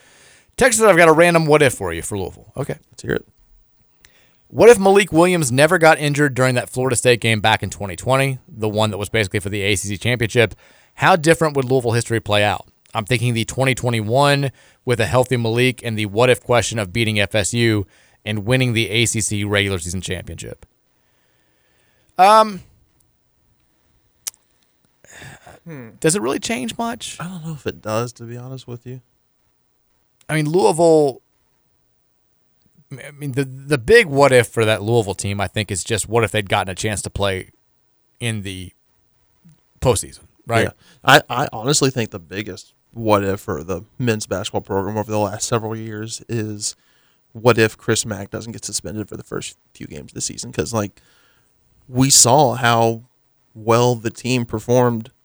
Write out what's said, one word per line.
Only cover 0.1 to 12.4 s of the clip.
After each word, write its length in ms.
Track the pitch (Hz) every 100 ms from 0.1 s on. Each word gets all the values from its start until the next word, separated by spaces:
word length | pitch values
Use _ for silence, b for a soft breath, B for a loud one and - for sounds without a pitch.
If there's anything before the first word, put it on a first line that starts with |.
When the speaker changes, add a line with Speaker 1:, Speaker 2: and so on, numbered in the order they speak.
| b b b b -
Speaker 1:
Texas, 260 | 233 220
I've 160 | 220 170
got 100 | 165
a 40 |
random 320 | 156 175 170 156
what 160 | 151
if 140 | 139 -
for 180 | 95
you 80 | 82
for 160 | - 104
Louisville. 340 | 90 - - -
Okay. 200 | - - _
Speaker 2:
Let's 120 | -
hear 100 | -
it. 140 | - - _ _ _ _ _ _ _ b b b b b
Speaker 1:
What 200 | 113 208
if 100 | 220
Malik 320 | 196 196 202
Williams 400 | 156 180 180 131
never 260 | 127 156 180
got 220 | 160 147
injured 340 | 147 143 147
during 220 | 127 131 123
that 140 | 101
Florida 260 | 127 131 120
State 240 | 127 120
game 220 | 113 110
back 200 | 110 110
in 80 | 98
twenty 280 | - 101 87
twenty, 420 | 117 131 135 131 _
the 220 | 113 107
one 220 | 104 110
that 60 | 98
was 120 | 104
basically 320 | 113 98 107
for 80 | 101
the 120 | 104
A 140 | 98 104
C 140 | 98
C 80 | 98
championship? 580 | - 120 113 123 110 - b b b -
How 220 | 147 190
different 360 | 156 160 160 139
would 80 | 127
Louisville 260 | 131 117
history 300 | 117 - 113
play 240 | - 104